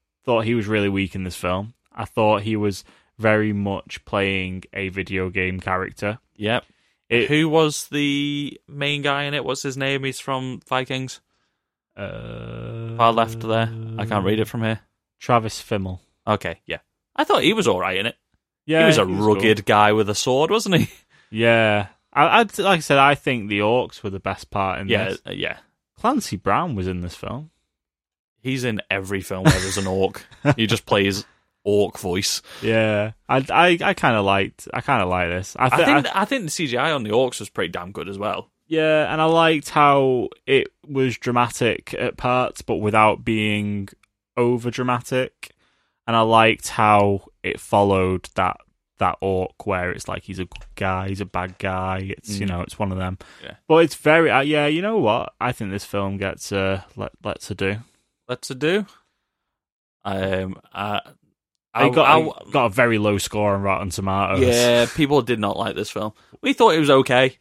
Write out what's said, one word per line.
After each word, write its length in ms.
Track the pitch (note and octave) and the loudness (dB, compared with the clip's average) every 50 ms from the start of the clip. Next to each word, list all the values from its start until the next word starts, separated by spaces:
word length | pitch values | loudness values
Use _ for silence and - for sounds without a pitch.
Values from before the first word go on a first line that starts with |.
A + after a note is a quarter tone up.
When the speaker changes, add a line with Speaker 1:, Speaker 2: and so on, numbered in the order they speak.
| _ _ _ _ _ | _ _ _ _ _
Speaker 1:
thought 220 | C3 A#2+ A2+ A2 | 0 0 0 2
he 100 | A2+ A#2+ | 0 0
was 100 | A#2 G#2 | -2 0
really 220 | G#2 G#2+ G#2+ G2+ | 0 0 2 2
weak 260 | G2+ F#2+ G2 G2 F2+ - | 2 0 0 -2 -2 -4
in 120 | F#2+ F#2 | -8 -8
this 100 | F#2 - | -8 -8
film. 380 | - - F2+ F2+ F#2+ G#2 A2+ - _ _ _ _ | -6 -4 -2 -2 -2 -4 -10 -16 _ _ _ _
I 120 | - G#2+ | -12 -12
thought 380 | - _ A#2+ A2 G#2+ G#2+ G2+ G#2 | -6 _ 2 2 4 2 2 0
he 120 | A2 A2 | -2 -2
was 300 | G#2 G#2 G#2 G2 - - _ _ _ _ _ _ | 0 0 -2 -2 -4 -14 _ _ _ _ _ _
very 340 | - A2 A2 G#2+ G#2+ G#2+ G#2+ | -2 2 2 4 4 2 0
much 540 | G#2 G2+ G2+ G2 G2 - - - - - _ | -2 -2 -2 -2 -4 -6 -8 -14 -18 -18 _
playing 580 | - - G2+ G2 G2 G2 F#2+ F#2 F#2 F#2 F#2 - _ | -4 -2 0 0 0 0 -2 -4 -6 -8 -10 -12 _
a 160 | - G2 G2 | -10 -8 -8
video 420 | F#2+ F2+ F#2+ F2+ F#2 G2 F#2 F#2 F#2 | -6 -6 -8 -6 -4 -4 -4 -4 -2
game 300 | F2+ F#2+ F#2 F#2 F#2 F#2 | -2 -2 -2 -2 -4 -6
character. 600 | - F#2+ F#2 F#2 F#2 - - - G#2 G#2 A2 - _ _ _ | -4 -4 -4 -4 -4 -6 -8 -6 -6 -6 -6 -8 _ _ _
Speaker 2:
Yep. 260 | - G#2 G#2+ A#2+ - - _ _ _ _ _ _ _ _ _ | -6 -4 -2 -2 -4 -4 _ _ _ _ _ _ _ _ _
Speaker 1:
It 180 | A#2 A#2+ A2+ | 0 0 2
Speaker 2:
Who 220 | - D3 D3+ D#3+ D#3+ | 2 2 2 2 2
was 400 | D3+ D#3+ D#3 D3+ D3 - - - | 4 2 2 2 0 -6 -10 -6
the 680 | C#3 D3 C#3+ C#3+ C#3+ C#3+ C#3+ C#3+ D3 C#3+ D3 C3+ - - _ - | -4 -2 -2 0 -2 -2 -4 -4 -4 -6 -8 -10 -12 -16 _ -18
main 320 | C#3 C#3+ C#3+ C#3+ D3 C#3+ | -10 -8 -6 -6 -6 -4
guy 220 | C#3 D3 C#3 C#3 C#3+ | -2 -2 -2 -2 -4
in 100 | C#3+ C#3+ | -4 -6
it? 100 | C#3+ - | -6 -4
What's 200 | - C3+ - - | -6 -6 -6 -6
his 120 | C#3+ B2+ | -8 -6
name? 300 | C3+ C3+ C3+ C#3 C3+ C3+ | -4 -4 -2 -2 -2 -4
He's 160 | C3+ B2+ - | -6 -8 -8
from 400 | - - C3+ C3 C3 C3 B2+ - _ _ | -8 -6 -6 -4 -6 -8 -10 -12 _ _
Vikings. 500 | C3 C3 C3 - C3 C3 C3 B2+ - - _ _ _ _ _ _ _ _ _ _ _ _ _ _ _ | -4 -4 -2 -4 -6 -8 -8 -10 -12 -18 _ _ _ _ _ _ _ _ _ _ _ _ _ _ _
Speaker 1:
Uh, 960 | - G2+ F#2+ - A1+ A#1 A#1 A1+ A#2 - - - - A#2 A#2 A#2 A2+ A2+ A#2 A2+ | -12 -12 -10 -10 -12 -12 -12 -12 -12 -12 -12 -12 -12 -12 -12 -12 -12 -12 -10 0
Speaker 2:
Far 160 | A#2 A#2 A2+ | 4 4 6
left 300 | A2+ A2+ A2+ A2+ A2+ A2+ | 6 4 2 2 -2 -8
there. 280 | A2+ A2+ A2 A2+ A2+ A2+ A2+ A2+ A2+ A2+ A2+ | -2 0 0 0 0 -2 -4 -10 -10 -10 -8
I 80 | A2 G2+ | -6 -6
can't 180 | A2 G#2+ G#2 F#2 | -2 -2 0 0
read 140 | F#2+ A2 A2 | 0 0 0
it 80 | A2 | -2
from 160 | - - A#2 A2+ | -2 -2 -2 -2
here. 160 | A2 A2 G#2+ _ _ _ _ _ _ _ _ | -2 -2 -4 _ _ _ _ _ _ _ _
Speaker 1:
Travis 420 | - - B2 A#2 A2 A2 - - | 0 2 2 2 2 -2 -8 -10
Fimmel. 380 | - - A2+ G2+ F#2+ F#2+ F#2 F2+ _ _ _ _ _ | -8 -6 -4 -4 -4 -6 -8 -10 _ _ _ _ _
Speaker 2:
Okay, 360 | G#2 G#2+ G2+ - F2+ D#2+ - _ | -2 -2 -2 -2 -8 -8 -8 _
yeah. 120 | - D#2+ - _ _ _ _ _ _ _ | -12 -12 -12 _ _ _ _ _ _ _
I 120 | - D4+ | -4 0
thought 180 | - - - - | 0 2 2 4
he 80 | - | 2
was 160 | A3+ A3 F#3+ | 2 2 2
all 140 | A#2 F#2+ F2+ | 2 2 2
right 160 | F2+ F#2+ F#2 | 0 -2 -2
in 80 | F#2+ G#2 | -2 -4
it. 100 | A#2 - _ _ _ _ _ _ _ _ _ _ | -6 -8 _ _ _ _ _ _ _ _ _ _
Speaker 1:
Yeah, 160 | D3 D#3 D#3+ | -2 2 4
Speaker 2:
He 40 | E3 | 6
was 120 | D#3+ D#3 A#2+ | 6 6 4
a 60 | G2 | 2
Speaker 1:
he 60 | F#2 F#2 | 2 0
was 60 | G2 G#2+ | 2 4
Speaker 2:
rugged 320 | G#2+ G#2+ F#2+ G#2+ A2 G#2+ | 4 4 4 4 4 4
Speaker 1:
cool. 60 | G#2 G2 - A2 | 2 2 2 4
Speaker 2:
guy 160 | G#2 G#2 G#2 | 6 6 6
with 180 | G#2+ A2 G#2 G2 | 4 2 2 0
a 60 | G#2 | -2
sword, 340 | - - C3+ B2+ C3+ D3+ E3+ | -2 -2 0 2 2 2 2
wasn't 260 | G3+ A3+ G#3+ G3+ F#3 | 0 -2 0 2 2
he? 140 | D3+ A2 - - | 2 2 0 -6
<laughs> 60 | - _ _ _ _ _ _ | -18 _ _ _ _ _ _
Speaker 1:
Yeah. 560 | A2 A2 A2+ A#2 A#2 A2+ A2+ G#2+ G#2 G#2 G2 - _ _ _ _ | -2 2 4 4 6 6 6 4 2 2 0 -4 _ _ _ _
I, 280 | _ - D3 E3 - A3 | _ 2 4 6 6 4
I'd, 180 | A#3 G3+ - | 4 2 -2
like 200 | - F#3 G3 F#3+ | -2 2 2 2
I 20 | E3 | 2
said, 180 | D3 - D3 | 2 2 4
I 160 | C#3 C3+ C#3+ C#3+ | 6 6 6 4
think 360 | - - D3 C3 A#2 G2 G#2 | 2 0 -4 -4 -2 -2 -2
the 100 | G#2 G2+ | 0 2
orcs 420 | G#2 G#2+ A#2+ B2+ - - - - | 2 2 2 2 0 -4 -10 -12
were 80 | - G2+ | -10 -10
the 100 | F#2+ F#2+ | -10 -6
best 300 | - F#2+ F#2+ - - _ | -6 -6 -6 -6 -10 _
part 320 | - G#2 F#2+ F#2+ F#2 - | -4 -2 -2 -2 -2 -4
in 60 | G2 | -2
Speaker 2:
Yeah, 220 | F#2+ A#2 G2+ F#2+ F#2+ | 0 0 0 0 -2
Speaker 1:
this. 120 | F#2+ - _ | -6 -8 _
Speaker 2:
uh, 40 | F#2+ | -12
yeah. 260 | F#2+ F#2+ - - - - _ _ _ _ _ _ _ | -8 -8 -8 -8 -8 -12 _ _ _ _ _ _ _
Speaker 1:
Clancy 420 | _ - A3+ C4+ A3+ - - A2 | _ -2 -2 -2 -2 -4 -4 -8
Brown 360 | F#2 - G2 G2+ C3+ E3+ F3+ B2 | -6 -2 0 0 0 0 -2 -4
was 140 | G2 F2+ | -4 -4
in 140 | F#2 F#2 F2+ | -4 -4 -4
this 120 | F2 F2 - | -6 -8 -10
film. 380 | - - - G#2+ C#3 D#3 D#3+ _ _ _ _ _ _ _ _ _ _ _ _ _ _ _ _ _ _ | -12 -12 -10 -10 -10 -12 -16 _ _ _ _ _ _ _ _ _ _ _ _ _ _ _ _ _ _
Speaker 2:
He's 220 | _ C3 C3 C3 B2 | _ -6 -4 -2 -2
in 180 | B2 G#2+ G2+ - _ | -4 -4 -6 -4 _
every 320 | F#2+ G2 F#2+ F#2 G2+ F#2+ | -4 -4 -4 -4 -6 -6
film 220 | F2+ - G2 F#2 F#2+ | -4 -6 -8 2 4
where 160 | D#3 - F#2 | 4 4 4
there's 180 | F#2 F#2+ F#2 | -2 -4 -4
an 80 | G2+ F#2+ | -4 -2
orc. 400 | F#2+ F#2 G2 - - - - - _ - _ - | -2 0 0 0 0 -2 -6 -18 _ -20 _ 0
Speaker 1:
<laughs> 120 | C#3+ C#3 | 0 2
Speaker 2:
He 100 | - A2+ | 2 2
just 220 | G2+ A2+ - - | 0 0 -2 0
plays 360 | - A#2+ G2+ G2 G2 G2 G2+ - _ _ _ _ _ _ _ _ | 0 2 4 4 2 0 -2 -8 _ _ _ _ _ _ _ _
orc 360 | G2+ G#2 G#2 G2+ F2 - - | 0 2 2 2 0 -4 -8
voice. 420 | - F#2 F2 G2 G#2 - - - - - - - - | -6 -4 -4 -2 -2 -4 -4 -6 -8 -14 -14 -6 -2
Speaker 1:
Yeah. 480 | A2 A2+ A2+ A2 A2 G#2+ G#2 G#2 A2 - _ _ - | 0 0 2 2 2 0 0 -2 -4 -8 _ _ -2
I, 160 | C3 C3 C3 - | 0 0 0 0
I, 260 | F2 C#3+ E3+ F3+ F3 E3+ D#3 G3 | 2 4 4 4 4 2 0 -2
I 40 | F3+ | -2
kinda 300 | - - C#3+ A#2 G#2+ G2 | 0 0 2 2 2 2
liked, 440 | G2 G2 G2 G2 - - - - - - | 2 2 2 0 -4 -6 -14 -16 -10 -10
I 80 | A#2+ | -8
kinda 240 | - - C#3 A#2 F#2+ | -2 0 0 0 0
like 240 | F2+ F2+ F2+ F2 F2 | 0 0 0 -2 -2
this. 260 | F2 F2+ G2 - - - | -2 -6 -6 -10 -4 -2
I, 80 | B2+ | 0
Speaker 2:
I 20 | B2+ | 2
Speaker 1:
th-, 160 | - - E3 | 4 4 4
Speaker 2:
think, 300 | - - C#3+ C3 - - | 4 4 2 2 0 -2
Speaker 1:
I 60 | F#3+ | -2
Speaker 2:
I 40 | G#3 | -2
think 200 | - C#4 C4 F#3+ | -2 -2 -4 -4
the 40 | D3 | -6
C 160 | - - E3+ | -6 -6 -4
G 120 | C3 A#2 | -4 -2
I 160 | A#2+ C3+ E3 D#3 | -2 -2 -2 -2
on 100 | C3+ A2 | -4 -2
the 80 | G#2 | 0
orcs 280 | G#2 B2 C3 B2 - - | 2 2 2 0 -2 -8
was 100 | G#2+ - | -12 -10
pretty 220 | _ - F#2+ E2+ | _ -6 -6 -4
damn 200 | F2+ F2+ F2 F#2 | -6 -10 -10 -10
good 180 | - - D#2 F#2+ | -12 -12 -10 -10
as 80 | G2 | -8
well. 320 | G2 G2+ G#2 - F#2 - _ _ _ _ | -6 -6 -6 -6 -6 -10 _ _ _ _
Speaker 1:
Yeah, 480 | _ D#3 D#3+ D#3 D#3 D#3 D3+ D3+ F#2+ D3 | _ -2 0 2 2 2 2 0 0 0
and 80 | D#3 | 0
I 40 | D#3+ | 2
liked 440 | D#3+ E3 E3 E3 D#3+ E3 D3 - - | 2 4 4 4 4 2 0 -4 -2
how 600 | - D3+ D3 C#3+ C#3 C#3 C3+ C3 B2+ B2 G#2+ - - _ _ | 2 4 6 6 6 4 4 2 2 0 -2 -6 -10 _ _
it 220 | - C3+ C3 - - _ _ - | 2 2 2 2 0 _ _ -16
was 280 | D3+ C#3 C3+ C3 B2+ A2+ | -6 -2 -2 0 -2 -2
dramatic 800 | - - B2+ A#2+ A#2+ A#2+ A2+ - - B2+ A2+ - - - - - | -4 -4 -2 0 2 0 0 -2 -2 0 0 0 -2 -8 -10 -8
at 240 | - - A#2 - | -6 -6 -6 -6
parts, 460 | - - B2+ B2 B2+ B2+ - - - - | -4 -2 0 0 0 0 -2 -6 -10 -6
but 140 | - A2 | -4 -4
without 460 | - G#2 G#2 G#2 A2 A2 G#2+ - - A#2+ | -2 0 2 4 4 4 4 2 0 -4
being 640 | A2+ A2 A2 G#2+ G#2+ G#2 G#2 G#2 G#2 G#2 G2+ G2 - - _ _ _ _ _ _ _ _ | -4 -2 -2 0 -2 -2 -2 -2 -4 -6 -6 -8 -10 -14 _ _ _ _ _ _ _ _
over 360 | B2 A#2+ A#2+ B2 A#2 A#2 B2 | 0 0 0 0 0 -2 -6
dramatic. 800 | A2+ C3+ B2+ B2 B2 B2 - - C3+ B2+ C3 - _ _ - - _ _ _ _ _ _ _ _ _ _ _ | -4 -4 -2 -2 -2 -2 -2 -2 -2 -2 -2 -4 _ _ -20 -20 _ _ _ _ _ _ _ _ _ _ _
And 80 | - A2+ | 0 2
I 60 | A2+ | 2
liked 480 | A2+ A2 A2+ A2+ A2+ A2+ G#2+ - - - | 4 6 6 6 6 6 4 0 -6 -8
how 560 | - - A2 G#2 G#2 G#2 G2+ G2+ G2+ G2 - - _ _ - | 0 2 4 6 6 6 4 4 0 -2 -6 -14 _ _ -8
it 160 | F#2 - - | -6 -6 -6
followed 720 | - - - G2+ G2+ G2+ G2 F#2+ F#2 F#2 F#2 F2+ - - _ | -6 0 2 2 4 4 2 2 2 0 -2 -4 -6 -8 _
that, 240 | - F#2 F#2 F#2+ - _ _ _ _ _ _ _ | -2 -2 -2 -4 -6 _ _ _ _ _ _ _
that 200 | _ G#2 F2+ - - | _ -2 -2 -2 -2
orc 440 | - G2 F#2+ F#2 F#2 - - - - | -2 -2 -2 -2 -2 -4 -8 -10 -6
where 260 | G#2 G2 F2+ F2+ F2+ | -4 -4 -2 -4 -4
it's 180 | F#2+ F#2 - - | -6 -8 -10 -10
like 140 | F#2+ F#2 - | -10 -10 -10
he's 160 | - F#2 F#2+ | -12 -10 -10
a 60 | F2+ | -10
good 200 | - - - - - - | -12 -12 -20 -20 -20 -10
guy, 320 | - G2+ F#2+ F#2 F#2 F#2+ | -6 -4 -4 -2 -4 -4
he's 140 | G2 G2 F#2+ | -6 -6 -8
a 40 | G2+ | -8
bad 320 | F2+ - F2+ F2+ F#2 F2+ | -8 -6 -8 -8 -8 -10
guy. 560 | _ - F#2+ F#2 F#2 F#2 F#2 F#2+ F#2+ F#2+ G2 - | _ -6 -6 -4 -4 -4 -4 -6 -6 -6 -10 -12
It's, 200 | - _ G#2+ G#2 G2 | -12 _ -10 -6 -6
you 60 | G2 | -4
Speaker 2:
Mm. 40 | G2 | -4
Speaker 1:
know, 120 | F2+ F2 | -4 -6
it's 160 | F2 - - | -8 -10 -8
one 140 | - A2 G2 | -8 -6 -6
of 60 | F#2 | -4
them. 200 | F#2 F#2 F#2 F#2+ - - - - - - | -6 -6 -6 -8 -10 -14 -20 -20 -20 -18
Speaker 2:
Yeah. 100 | - - _ _ | -20 -20 _ _
Speaker 1:
But 180 | - D#3 E3 E3+ | 4 4 4 4
it's 100 | D3+ - | 4 0
very, 340 | - - D3+ D#3 E3 E3 C#3 | -2 2 4 4 4 4 4
uh, 120 | G#2+ C3 | 2 2
yeah, 260 | C3+ D3 D3+ D3+ D3 | 2 2 0 2 2
you 140 | D3 D3+ E3 | 0 0 -2
know 160 | F#3+ G#3+ A3+ | -2 -2 -2
what? 360 | G#3 C#3+ G#2+ G#2+ - - - _ _ | 0 2 2 0 0 -2 -8 _ _
I 120 | - B2 B2 | -4 -4 -4
think 180 | - A2+ F#2+ | -4 -8 -6
this 140 | G2 G2+ - | -6 -8 -8
film 320 | - - G2+ G2 G2 G2 | -6 -4 -4 -4 -4 -4
gets, 340 | F#2+ G2 F#2+ - - - - | -4 -6 -6 -6 -8 -8 -4
uh, 300 | G#2 G2 F#2+ F#2+ F#2+ F#2 F#2 _ _ | -2 -2 0 0 -2 -4 -8 _ _
let, 160 | - G2+ - - _ - | -12 -12 -12 -12 _ -8
lets 260 | G#2 - - - - | -8 -8 -8 -10 -12
a 60 | G2+ | -6
do. 220 | F2+ G2 F#2+ G2+ G#2+ A#2+ _ _ _ _ _ _ _ _ | -4 -2 -4 -4 -4 -10 _ _ _ _ _ _ _ _
Speaker 2:
Let's 220 | - B2 - - - | -10 -10 -10 -10 -12
a 40 | C#3 | -8
do. 300 | B2+ D3 D#3 F#3 G#3+ G3 - _ _ _ _ _ _ _ _ _ _ _ _ _ _ _ _ _ _ _ _ _ _ _ | -2 0 0 0 0 -2 -6 _ _ _ _ _ _ _ _ _ _ _ _ _ _ _ _ _ _ _ _ _ _ _
Um, 560 | G2+ G2 F#2+ F#2+ G2 F#2+ F#2 F#2+ F#2+ F#2+ - _ _ - | -6 -4 -4 -2 -2 -2 -4 -4 -6 -10 -12 _ _ -10
uh, 260 | - G2+ G#2 G#2 - - - _ _ _ _ _ _ _ _ _ _ _ _ - | -8 -6 -4 -4 -6 -6 -10 _ _ _ _ _ _ _ _ _ _ _ _ -2
I, 140 | A2+ A#2+ | 2 2
Speaker 1:
It 60 | B2 B2+ | 4 4
got, 140 | D#3+ D3+ | 4 6
Speaker 2:
I, 120 | C3+ D3+ D#3+ D#3+ | 6 6 4 4
Speaker 1:
it 240 | D#3 - - - - | 0 -6 -12 -12 -2
got 140 | - C#3+ A#2+ | 0 0 0
a 20 | A2+ | 2
very 280 | F#2+ C3+ A#2+ A#2+ A2+ | 2 2 2 4 4
low 200 | G#2+ G#2 G#2+ G#2 | 2 2 2 0
score 360 | G2 - - - G#2+ G#2 G#2 G2 | 0 -2 -4 -2 0 0 0 0
on 80 | G2 | 0
Rotten 280 | G2 G2 F#2+ - G2 F2+ | 0 -2 -2 -2 -4 -6
Tomatoes. 500 | - - F#2+ G2 F#2+ G2 G2 F#2 F#2+ F#2+ | -6 -6 -4 -2 0 0 0 0 2 2
Speaker 2:
Yeah, 440 | C3 B2 A#2+ A#2+ B2 B2 A#2+ A#2+ A#2+ A#2 - | 4 4 4 4 4 4 6 4 2 2 2
people 260 | D#3+ D3+ C3+ D3 C#3 | 0 0 2 2 2
did 180 | A#2+ A#2+ A#2+ A2 | 2 2 -2 0
not 180 | G#2 G2+ F#2+ | 0 -2 -2
like 180 | - G#2 G#2+ - | -2 -4 -4 -4
this 140 | E2+ G#2+ - | -6 -6 -6
film. 240 | - G#2 G#2+ G#2+ - _ _ _ - _ | -6 -6 -6 -6 -8 _ _ _ -20 _
We 120 | - B3+ C#4 | -2 -2 2
thought 200 | - A#3+ A3 D#3 | 6 6 6 6
it 40 | E3 | 4
was 100 | D#3 C#3+ | 6 6
okay. 480 | C#3 C3+ B2+ - B2+ B2+ C3 C3 - _ | 6 6 6 6 4 4 4 4 0 _